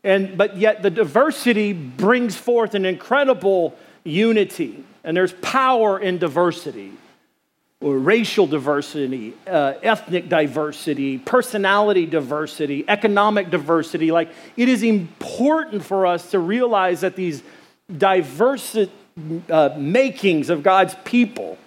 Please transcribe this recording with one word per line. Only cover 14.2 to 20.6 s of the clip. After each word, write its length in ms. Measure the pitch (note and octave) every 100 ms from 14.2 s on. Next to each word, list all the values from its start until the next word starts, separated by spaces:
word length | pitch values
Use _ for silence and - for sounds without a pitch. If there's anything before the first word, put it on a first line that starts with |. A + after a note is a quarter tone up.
| E3 - - -
it 120 | B3
is 120 | B3
important 1000 | A3+ G#3 E3+ - - - C4 D#4+ D4 G#3
for 240 | D3 G3 F#3
us 240 | F3 -
to 80 | G3
realize 640 | E3+ A#3 B3 G#3 F#3 E3+
that 140 | F3+ F#3
these 280 | F3+ C#3 - - _ _ - D#3+
diverse, 800 | G3 F#3 D3 C#3+ A#3+ C4+ - A3 F#3+ - _ - D#3 E3 E3+
uh, 180 | D#3+ C#3+ D3
makings 720 | C#3+ A3+ C4+ - G3 D#3+ C3+
of 140 | E3